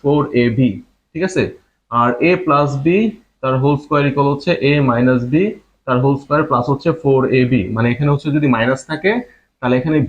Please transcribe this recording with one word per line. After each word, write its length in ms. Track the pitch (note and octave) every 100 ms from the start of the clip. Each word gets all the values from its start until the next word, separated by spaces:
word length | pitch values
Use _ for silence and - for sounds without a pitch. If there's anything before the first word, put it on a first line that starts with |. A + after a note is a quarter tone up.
four 200 | C#3+ D3 C#3+ B2
A 20 | A#2+ A2+
B। 20 | B2+ F#2+ - _ _ D#3+
ঠিক 80 | F#3
আছে, 140 | D#3+ G2+ - _ _ -
আর 180 | A#2 A#2+ A#2+ D#3+
a 20 | F3+ E3
plus 260 | D3 C#3+ C#3 D#3
b 20 | F#3+ A3 - _ _
তার 140 | C3 C3
হোল 140 | C#3 D3
স্কয়ার 200 | - D3 C#3+
ইকুয়াল 180 | C#3+ C#3
হচ্ছে 180 | C#3 - E3+ C#3
a 20 | D3 C3+
minus 300 | A#2 B2+ B2+ B2
b 40 | D3+ G#3 - _ _ -
তার 120 | B2
হোল 120 | C#3 C#3
স্কয়ার 200 | - D3 D#3
প্লাস 160 | B2 C3
হচ্ছে 180 | C#3 E3+ D#3+
four 200 | C#3 C3+ B2+ B2+
A 40 | B2
B। 20 | B2 F#2+ A2
মানে 120 | A#2
এখানে 160 | A#2 C#3+
হচ্ছে 160 | C#3+ D3+ D3
যদি 120 | D3 A#2
মাইনাস 260 | A#2+ C3 -
থাকে 220 | G#2 F#3+ A#3+ - _ _ _
তাহলে 160 | B2 B2+
এখানে 180 | D3+ D#3